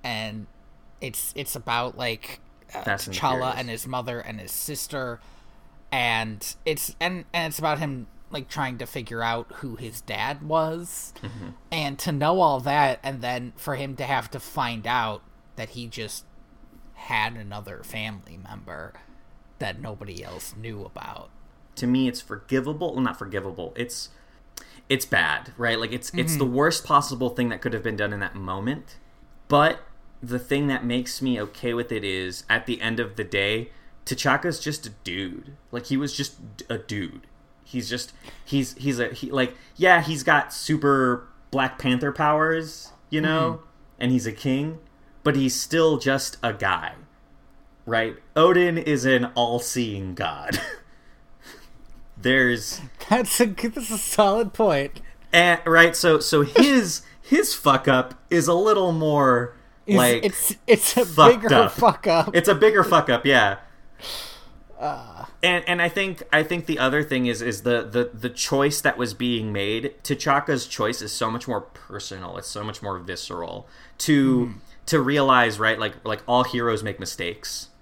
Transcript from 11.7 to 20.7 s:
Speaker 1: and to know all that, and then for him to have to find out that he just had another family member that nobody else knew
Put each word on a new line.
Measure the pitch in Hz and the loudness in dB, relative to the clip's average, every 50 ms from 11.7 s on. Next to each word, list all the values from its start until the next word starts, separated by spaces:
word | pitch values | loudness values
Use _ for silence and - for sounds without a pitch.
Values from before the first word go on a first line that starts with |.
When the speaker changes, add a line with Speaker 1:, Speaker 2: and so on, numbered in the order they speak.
Speaker 1:
and | 165 160 151 143 139 - | -4 -4 -4 -4 -6 -6
to | - 180 | -6 -4
know | 151 139 147 156 175 190 | -2 0 0 0 2 4
all | 175 156 139 131 | 4 2 2 0
that, | 123 143 143 147 143 135 127 - - | -2 0 2 2 2 2 0 -2 -6
and | 135 139 127 | -10 -8 -6
then | 120 123 127 123 123 123 - | -6 -6 -6 -6 -8 -10 -14
for | - - 156 139 | -10 -8 -8 -6
him | 127 139 139 131 | -6 -8 -10 -8
to | 127 139 | -8 -6
have | 123 139 127 - - | -4 -4 -4 -4 -6
to | - 120 | -14 -14
find | - - - 156 131 120 117 110 104 | -14 -10 -6 -4 -4 -4 -4 -6 -6
out | 113 123 127 - 110 104 107 - - - - _ - - | -2 -2 -2 -2 -4 -6 -10 -14 -20 -20 -20 _ -20 -14
that | - 113 107 | -14 -14 -14
he | - 127 120 | -12 -14 -14
just | 113 - - 110 101 - - - - - - - _ - - - - - - - - - | -14 -12 -12 -12 -12 -12 -14 -16 -20 -20 -20 -20 _ -20 -20 -20 -20 -20 -20 -20 -20 -20
had | - - - 123 110 107 117 120 | -20 -10 -6 -4 -4 -4 -4 -6
another | 113 104 98 101 104 104 101 90 - - | -10 -14 -12 -12 -12 -12 -14 -16 -16 -16
family | - - 110 107 110 104 95 - - 80 | -12 -10 -10 -10 -10 -12 -14 -18 -20 -20
member | 90 92 - 107 101 98 - 82 76 82 - - - - - - - - - - - - - - - | -20 -18 -18 -18 -18 -16 -16 -14 -14 -14 -16 -18 -20 -20 -20 -20 -20 -20 -20 -20 -20 -20 -20 -14 -10
that | - 98 92 - | -10 -10 -10 -10
nobody | 139 113 104 - 104 101 87 - - | -12 -12 -12 -14 -14 -14 -14 -14 -14
else | - 92 - - - - | -14 -14 -14 -16 -16 -16
knew | 107 110 117 | -14 -14 -12